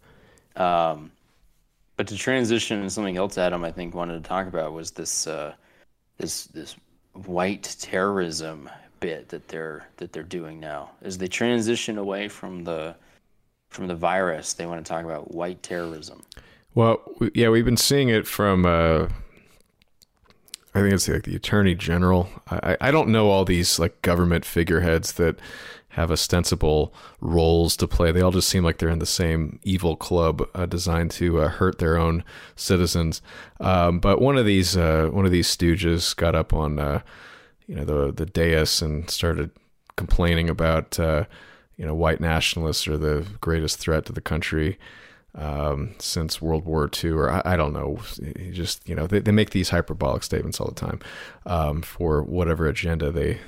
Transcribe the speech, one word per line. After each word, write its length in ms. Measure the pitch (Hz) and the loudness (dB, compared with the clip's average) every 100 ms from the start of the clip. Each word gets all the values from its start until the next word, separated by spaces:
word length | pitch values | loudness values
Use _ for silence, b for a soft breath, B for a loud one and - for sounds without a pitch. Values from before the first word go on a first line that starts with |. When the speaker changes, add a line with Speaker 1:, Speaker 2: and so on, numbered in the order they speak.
| b b b b b - | b b b b b -2
Speaker 1:
Um, 540 | 90 85 82 78 78 _ _ _ _ _ _ _ _ - | 2 2 2 -2 -10 _ _ _ _ _ _ _ _ -8
but 100 | 101 | -8
to 80 | 101 | -4
transition 640 | - 131 113 117 - 104 | -2 0 2 0 0 -4
to 80 | 98 | -4
something 260 | 107 98 90 | -6 -4 -2
else 220 | 95 - | -4 0
Adam, 260 | 90 87 | 0 0
I 80 | 85 | -6
think, 220 | 90 85 | -8 -10
wanted 280 | 87 85 82 | -8 -8 -8
to 60 | 78 | -6
talk 180 | 92 92 | -6 -4
about 260 | 85 78 | -6 -6
was 180 | 80 82 | -8 -14
this, 340 | - 78 - 82 | -12 -8 -6 -6
uh, 280 | 76 73 - b b b _ _ - | -8 -10 -14 b b b _ _ -12
this, 300 | 165 - - | -10 -10 -12
this 300 | 160 - - _ _ _ | -16 -18 -20 _ _ _
white 640 | 95 95 87 92 101 - - | -20 -6 -2 -2 -2 -10 -12
terrorism 880 | - 92 98 98 85 76 80 78 67 B B - | -6 -2 0 0 -2 -4 -10 -12 -18 B B -10
bit 280 | 90 76 - | -8 -8 -12
that 180 | 78 - | -16 -12
they're, 380 | 82 80 76 - - | -10 -10 -12 -18 -16
that 160 | 87 | -14
they're 100 | 80 | -12
doing 380 | 82 90 80 78 | -10 -10 -10 -14
now. 300 | 78 73 76 - | -12 -12 -14 -16
As 160 | 98 92 | -12 -8
they 80 | 92 | -6
transition 720 | - 120 120 110 117 - 107 | -2 0 2 0 -2 -4 -6
away 300 | 98 98 104 | -6 -6 -8
from 360 | - 95 90 | -12 -14 -10
the, 300 | 85 80 80 82 b b _ _ _ _ _ | -6 -6 -8 -12 b b _ _ _ _ _
from 180 | - 92 | -12 -8
the 80 | |
virus, 600 | 85 87 92 92 78 - | -2 0 2 0 -2 -8
they 120 | - 85 | -10 -10
wanna 160 | 82 | -10
talk 220 | 80 82 | -8 -8
about 280 | 82 76 - | -6 -10 -10
white 300 | 82 87 90 | -8 -8 -8
terrorism. 600 | - 87 85 80 - - - B B B B | -10 -8 -8 -10 -16 -20 -20 B B B B
Speaker 2:
Well, 260 | 120 113 110 - - | 2 4 2 -2 -4
we, 120 | 110 | -2
yeah, 140 | 117 117 | 4 6
we've 140 | 113 | 6
been 120 | 120 117 | 4 2
seeing 320 | - 139 127 | 2 2 4
it 180 | 110 - | 2 0
from, 400 | - 104 92 87 | 0 4 6 6
uh, 420 | 82 82 80 80 B B B B B _ _ _ _ _ _ _ _ - - _ | 6 4 4 2 B B B B B _ _ _ _ _ _ _ _ -20 -20 _
I 60 | - | 2
think 140 | 101 | 4
it's, 140 | 95 - | 4 2
like, 160 | - | -2
the 120 | 92 90 | -2 -6
Attorney 380 | - 104 98 | 0 2 4
General. 540 | 85 - 87 90 90 87 - - | 2 0 2 4 4 2 -6 -8
I, 240 | 90 - | -4 -2
I, 160 | - 131 | 0 2
I 20 | |
don't 180 | 156 120 | 2 4
know 200 | 110 104 | 4 6
all 160 | 98 | 4
these, 340 | 92 87 87 - | 4 2 2 2
like, 240 | 85 - | 0 0
government 420 | 90 87 87 85 | 0 4 4 2
figureheads 680 | - 85 87 82 87 82 - | 0 0 2 2 4 2 0
that 240 | - 85 - B B B B B | 0 0 0 B B B B B
have 180 | - 82 | -2 0
ostensible 840 | 78 - 90 - 87 78 76 76 B B B | 0 2 0 2 2 2 2 0 B B B
roles 560 | - 85 82 82 82 - | 0 4 6 6 4 2
to 120 | 90 | 0
play. 240 | - 85 | 2 4
They 80 | 87 | 4
all 100 | 90 | 4
just 180 | 90 - | 4 2
seem 140 | 95 | 2
like 160 | 85 - | 2 2
they're 100 | 82 | 0
in 120 | 82 | 0
the 60 | 80 | -2
same 520 | - 82 82 78 - | 0 2 0 -2 -4
evil 320 | 98 92 85 78 | -2 0 0 -2
club, 520 | - 90 82 78 - | 0 2 2 0 -4
uh, 120 | 90 87 | -4 -4
designed 440 | 90 87 82 82 | -2 0 0 -2
to, 280 | - 87 82 | 0 0 2
uh, 80 | 76 | 0
hurt 300 | - 92 - | 2 0 2
their 180 | 82 82 | 2 2
own 260 | 82 85 - B B | 2 0 -6 B B
citizens. 680 | - - 90 85 87 82 - B B B - | -10 0 2 4 2 0 -4 B B B -4
Um, 400 | 92 90 87 87 | 0 4 4 2
but 220 | 101 98 | 2 4
one 160 | 131 139 | 4 4
of 100 | 104 | 4
these, 300 | 98 90 92 | 4 4 2
uh, 320 | 80 80 80 | 4 4 2
one 140 | 98 95 | 2 4
of 60 | |
these 160 | 87 80 | 4 2
stooges 680 | - 85 82 85 85 - | 2 2 2 2 0 0
got 220 | - 85 80 | 0 0 2
up 160 | 78 | 2
on, 260 | 78 76 73 | 0 0 -2
uh, 220 | 71 73 B B B B B B - | -2 -2 B B B B B B -12
you 80 | |
know, 100 | 87 | -8
the, 280 | 78 73 69 | -2 0 0
the 140 | - 78 | -2 -4
dais 540 | 85 82 80 78 - | 2 4 4 2 0
and 300 | 78 73 80 | -2 -4 -4
started 400 | - 85 80 80 _ _ _ _ - | -2 -2 0 -4 _ _ _ _ -8
complaining 520 | 87 - 85 82 85 | 0 2 4 2 2
about, 520 | 82 82 80 - - | 2 2 2 0 -2
uh, 240 | 80 76 - B B B B - | 0 0 -2 B B B B -10
you 80 | |
know, 100 | 80 80 | -6 0
white 240 | 80 80 | 0 2
nationalists 640 | 82 80 - 87 80 76 78 | 0 0 0 -2 -2 -2 -2
are 120 | 76 | -2
the 280 | 76 73 87 - | 0 -2 -4 -6
greatest 380 | 82 82 76 - | -2 0 0 -4
threat 260 | - 78 - | 0 -2 -2
to 60 | |
the 80 | - | -8
country, 580 | - 80 - 78 78 - B B B B B | -4 -4 -2 0 -2 -4 B B B B B
um, 600 | 78 76 73 73 71 65 - | -10 -6 -4 -2 -2 -6 -8
since 440 | - 87 78 - | -6 -4 -4 -4
World 220 | 80 80 82 | -2 -2 0
War 220 | 78 73 | 0 0
Two, 280 | - 85 80 | -2 -2 2
or 120 | 69 | 2
I, 120 | 85 | 0
I 120 | 87 87 | 0 2
don't 160 | 73 | 0
know. 260 | 71 69 - - - 71 - | -2 -4 -6 -10 -12 -12 -10
He 140 | 92 | -10
just, 380 | 87 82 - - | -6 -6 -6 -6
you 60 | |
know, 120 | 82 85 | -4 0
they, 140 | 101 | 2
they 100 | 104 | 4
make 200 | 107 101 | 4 4
these 200 | 98 87 | 0 0
hyperbolic 520 | 87 - - 69 - | 0 0 -2 -2 -2
statements 380 | - - - - | -2 -4 -4 -6
all 80 | - | -6
the 60 | |
time, 260 | - - - B B B B - | -6 -6 -6 B B B B -4
um, 360 | 85 76 78 | -2 0 -2
for 400 | - - 82 76 | -6 -4 0 0
whatever 440 | - 90 82 80 78 | 0 0 0 2 0
agenda 440 | - 85 82 73 | 0 -2 0 0
they, 280 | 80 73 - | 0 -2 -2